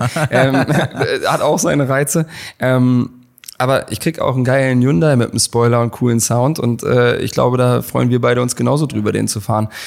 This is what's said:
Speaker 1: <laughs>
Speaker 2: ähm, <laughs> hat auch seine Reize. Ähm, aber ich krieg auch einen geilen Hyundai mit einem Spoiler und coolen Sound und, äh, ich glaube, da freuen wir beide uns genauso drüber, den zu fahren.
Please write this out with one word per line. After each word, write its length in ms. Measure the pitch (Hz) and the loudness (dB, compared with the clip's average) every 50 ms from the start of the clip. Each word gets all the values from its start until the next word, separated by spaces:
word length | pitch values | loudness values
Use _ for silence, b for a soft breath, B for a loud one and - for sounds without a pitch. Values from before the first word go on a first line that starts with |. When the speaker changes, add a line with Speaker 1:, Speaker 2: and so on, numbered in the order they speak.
| 120 123 - | -4 -4 -4
Speaker 1:
<laughs> 160 | 165 151 120 | -4 -4 0
Speaker 2:
ähm, 240 | 120 127 131 135 135 | 0 2 2 2 2
<laughs> 680 | 135 - - - - 165 - - - - - 139 123 73 | 0 0 0 0 0 -2 -2 -4 -6 -4 -4 -2 -2 -2
hat 140 | 101 139 - | -2 0 0
auch 180 | 117 147 156 175 | 0 0 0 0
seine 300 | - 175 151 143 139 127 | 0 0 0 0 0 0
Reize. 380 | 135 139 147 - - 165 160 160 B B B B B - | 0 0 -2 0 -2 -2 -2 -4 B B B B B -4
Ähm, 500 | 127 127 127 127 127 127 127 123 117 - - - - _ _ _ - - - | -2 0 2 4 4 4 2 2 0 -2 -6 -14 -20 _ _ _ -20 -18 -8
aber 340 | - 127 127 135 104 - - | -4 -2 0 0 0 -2 -4
ich 80 | 107 - | -8 -4
krieg 200 | - 165 160 - | -4 -6 -4 -2
auch 160 | - 143 127 | -2 -2 0
einen 100 | 131 123 | 0 0
geilen 360 | 123 131 139 131 131 127 123 | 2 2 2 2 2 2 2
Hyundai 360 | 123 135 156 170 160 151 139 | 2 4 2 2 2 4 4
mit 140 | 120 113 - | 2 2 0
einem 80 | - 117 | -2 -4
Spoiler 420 | - - - 120 117 120 120 120 | -4 -2 0 2 2 4 4 2
und 100 | 117 113 | 0 0
coolen 300 | - - 123 120 117 113 | -2 0 0 2 2 0
Sound 380 | 107 - 117 120 123 143 156 - | 0 0 0 0 2 0 0 0
und, 220 | - 120 117 - - | -2 -2 -2 -2 -2
äh, 340 | - 123 123 120 120 117 | 0 2 2 2 2 2
ich 140 | - - 117 - | 0 -2 -4 0
glaube, 240 | - 127 123 127 | 0 2 2 2
da 240 | 123 123 123 123 123 | 2 2 2 2 0
freuen 280 | 123 - - 127 123 120 | -2 -2 -2 0 0 2
wir 120 | 123 123 | 2 2
beide 200 | 123 123 123 123 | 2 2 2 2
uns 140 | 123 123 - | 0 -2 -2
genauso 300 | - 120 123 135 151 156 | -2 0 0 2 0 0
drüber, 260 | 127 - 107 104 101 | -2 -2 -2 -2 -2
den 160 | 98 104 110 | -2 -2 -2
zu 140 | 107 - 104 | -2 -4 -6
fahren. 260 | 98 - 110 107 107 107 B B B | -4 -2 -2 -2 -2 -4 B B B